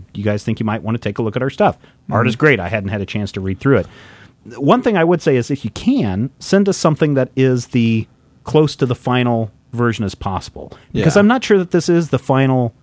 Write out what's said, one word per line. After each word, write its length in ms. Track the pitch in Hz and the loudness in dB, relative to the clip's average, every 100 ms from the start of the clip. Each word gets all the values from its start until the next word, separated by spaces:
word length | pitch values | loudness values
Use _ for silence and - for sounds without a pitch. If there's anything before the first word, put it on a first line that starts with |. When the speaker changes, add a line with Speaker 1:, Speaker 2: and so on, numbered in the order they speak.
| - | -8
Speaker 1:
you 80 | 101 | -6
guys 200 | 104 104 | -4 -2
think 160 | - 110 | -4 -4
you 60 | |
might 160 | 110 113 | -4 -4
wanna 140 | 104 117 | -4 -4
take 220 | 104 101 | -4 -4
a 20 | |
look 140 | 110 | -4
at 60 | 123 | -4
our 60 | 131 | -4
stuff? 260 | - 202 - _ _ - | 0 0 0 _ _ -4
Art 100 | 104 | -2
Speaker 2:
Mm-hmm. 60 | 117 | 0
Speaker 1:
is 60 | |
great. 240 | 110 151 113 | 2 2 2
I 100 | 85 | 0
hadn't 200 | 110 95 | -4 -4
had 120 | 104 | -6
a 40 | |
chance 260 | 95 104 101 | -6 -6 -6
to 80 | 101 | -6
read 180 | 95 95 | -6 -2
through 180 | 139 113 | 2 2
it." 100 | - - - - - _ 110 120 | 0 -12 -20 -20 -20 _ -20 -4
One 240 | 143 247 | 0 2
thing 140 | 254 190 | 2 2
I 60 | |
would 180 | 165 180 | 2 2
say 120 | 156 127 | 2 0
is, 120 | 117 | 0
if 140 | 139 | -6
you 60 | 110 | -8
can, 580 | - 240 269 104 92 135 - | -4 -2 0 0 -2 -6 -6
send 280 | - 196 196 | 0 2 2
us 80 | - | 0
something 360 | 165 151 151 | 0 2 0
that 140 | 135 123 | 0 -2
is 320 | 131 131 127 - | 0 2 0 -2
the 400 | 123 113 113 - _ _ _ | 0 2 0 -4 _ _ _
close 320 | - 151 151 | -2 2 2
to 100 | - | 0
the 80 | 127 | -2
final 560 | 120 127 127 123 117 110 _ _ | -2 -2 0 0 0 -4 _ _
version 320 | 117 120 110 | -2 -2 0
as 80 | 98 | -6
possible. 560 | - 101 92 - - 67 - _ | -6 -6 -8 -10 -18 -20 -20 _
Because 220 | - 156 | 0 2
Speaker 2:
Yeah. 40 | 202 | 4
Speaker 1:
I'm 80 | 208 | 4
not 160 | 254 | 2
sure 140 | - 196 | 2 2
that 140 | 175 | 2
this 180 | 175 175 | 0 2
is 200 | 170 160 | 0 0
the 100 | 127 | -2
final, 520 | - 135 131 127 120 _ | 0 2 2 2 -2 _